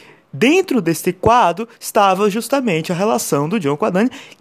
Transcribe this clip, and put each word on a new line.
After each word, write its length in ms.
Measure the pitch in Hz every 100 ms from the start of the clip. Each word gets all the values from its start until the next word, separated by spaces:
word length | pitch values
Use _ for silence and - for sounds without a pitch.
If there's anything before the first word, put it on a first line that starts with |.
| - _ _
dentro 480 | 135 240 359 370 254
desse 320 | 170 160 180
quadro 560 | 180 - 240 180 175 233 -
estava 500 | - 233 196 190 208
justamente 640 | 202 226 277 240 160 165
a 40 | 175
relação 520 | 208 240 - 143 151
do 100 | 220
Jon 200 | 139 147
com 80 | 160
a 40 |
Dany, 220 | 180 240 - - -